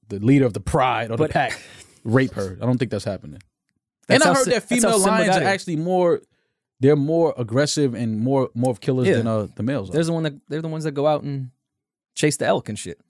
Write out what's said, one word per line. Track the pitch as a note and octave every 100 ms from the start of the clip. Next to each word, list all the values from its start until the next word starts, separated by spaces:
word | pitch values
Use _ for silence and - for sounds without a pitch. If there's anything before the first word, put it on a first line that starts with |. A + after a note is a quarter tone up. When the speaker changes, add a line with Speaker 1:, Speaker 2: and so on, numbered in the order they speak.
| -
Speaker 1:
the | G2
leader | A2 C#3 B2+
of |
the | G#2
pride | - D#3 B2+ A2+ A2+
or | A2+
Speaker 2:
But | D#3
Speaker 1:
the |
pack | E3 B2 - - - - _
rape | A#2 B2 C3
her. | - F#2+ F#2+
I | A#2
don't | B2
think | A#2
that's | G#2 G#2+
happening. | F#2 D2 D2+ - _ _ _ _ _ -
Speaker 2:
That's | B3
Speaker 1:
And |
I | D4+
Speaker 2:
how | C4+
Speaker 1:
heard |
Speaker 2:
Sim-, | B3
Speaker 1:
that | A#3 -
Speaker 2:
that's | A#3+
how | A3
Speaker 1:
female | A3
Speaker 2:
Simba | F#3+
Speaker 1:
lions | G#3+ G3
Speaker 2:
got | F#3+
Speaker 1:
are | F#3
Speaker 2:
it. |
Speaker 1:
actually | G3 - D#3
more, | E3+ F#3 F3 D3+ _ _ _ _ _ -
they're | C3 D3
more | C#3 E3 D#3+ -
aggressive | A2+ A#2+ D3 - C#3
and | A#2 A#2 G#2+
more, | A#2+ C3+ B2+
more | A#2 B2+
of | A2+
killers | - C3 B2+
Speaker 2:
Yeah. | C3
Speaker 1:
than, | A2+
uh, | A2 F#2+ -
the |
males | G#2+ C#3 F#2+
are. |
Speaker 2:
They're | C#3+ E3
the |
one | E3
that, | D#3 C#3+ -
they're | D3
the | D#3+
ones | D#3+ D#3
that |
go | C#3+ D3
out | D3+
and | C#3+ C#3 B2+ _ _ _ _ _ _ -
chase | D3+ -
the | A2+
elk | - -
and | G#2+
shit. | - -